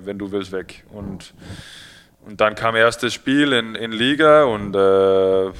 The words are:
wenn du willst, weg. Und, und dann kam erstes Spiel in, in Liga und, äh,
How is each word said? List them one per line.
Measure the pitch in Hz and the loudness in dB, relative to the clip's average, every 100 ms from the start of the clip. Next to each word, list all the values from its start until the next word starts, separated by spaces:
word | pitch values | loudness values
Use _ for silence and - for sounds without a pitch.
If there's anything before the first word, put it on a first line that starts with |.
| 95 | -8
wenn | 101 | -10
du | 98 | -6
willst, | 101 92 | -8 -6
weg. | 95 90 - - | -10 -12 -18 -20
Und, | 104 98 92 - - - 98 - - - - _ _ - | -16 -14 -14 -18 -20 -18 -18 -18 -20 -20 -20 _ _ -12
und | 104 | -2
dann | 107 104 | -2 0
kam | 113 113 | -2 2
erstes | 117 113 123 | 2 0 -6
Spiel | - - 139 147 | -6 -2 0 2
in, | 123 113 110 | 0 -2 -8
in | 113 | -6
Liga | 113 127 147 156 151 139 | -2 -2 2 6 6 4
und, | 104 101 | 0 -2
äh, | 98 98 95 95 95 95 95 95 | 2 4 4 4 4 2 0 -2